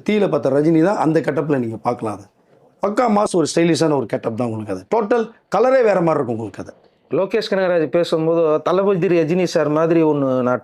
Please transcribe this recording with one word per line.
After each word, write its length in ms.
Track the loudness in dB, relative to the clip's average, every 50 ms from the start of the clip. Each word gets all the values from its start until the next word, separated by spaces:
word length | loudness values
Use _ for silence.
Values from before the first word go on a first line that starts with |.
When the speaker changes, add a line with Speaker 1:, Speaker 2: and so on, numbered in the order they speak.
| -2 -2
Speaker 1:
தீயில 200 | 0 0 0 0
பார்த்த 200 | 0 -2 0 0
ரஜினி 340 | 0 2 2 2 2 4 2
தான் 120 | 2 0
அந்த 240 | 0 0 0 0 0
கெட்டப்ல 380 | 0 -2 -2 -2 -2 0 -2
நீங்க 200 | -2 -2 -4 -6
பார்க்கலாம். 400 | -6 -4 -4 -4 -4 -6 -8 -8
அது 80 | -10 -14 -20 _ _ _ _ _ _ _ _ _ _
பக்கா 240 | -4 -2 0 0 2
மாஸ், 300 | 2 2 2 0 0 0
ஒரு 120 | 0 0 0 0
ஸ்டைலிஷான 400 | 0 2 2 2 2 2 2 0
ஒரு 100 | 0 -2
கெட்டப் 320 | -4 -6 -6 -4 -6 -4
தான் 140 | -4 -4 -4
உங்களுக்கு. 220 | -4 -6 -8 -8 -8
அது 120 | -10 -6 -4
டோட்டல் 420 | -2 -2 0 0 0 0 -2 -4 -10 _ _ _ 0
கலரே 280 | 0 2 4 4 4 4
வேற 180 | 2 2 2
மாதிரி 220 | 2 2 0 0 -2
இருக்கும் 160 | -4 -6 -6
உங்களுக்கு. 240 | -8 -10 -12 -14 -16
அது 100 | -16 -18 _ _ _ _ _ _ -4
Speaker 2:
லோகேஷ் 400 | -2 -2 -2 -2 -2 -4 -2 -2
கனகராஜ் 380 | -2 -2 0 0 0 0 0
பேசும்போது, 760 | 0 0 0 0 0 0 0 0 0 2 2 2 2 0 0
"தளபதி 460 | 0 0 0 0 2 0 0 0 0
ரஜினி 360 | 2 2 2 2 0 0 0 0
சார் 260 | 0 0 0 0 0
மாதிரி 340 | 2 2 2 2 2 2 2
ஒண்ணு 380 | 2 2 0 0 0 0 0
நான் 220 | 0 0 -2 -2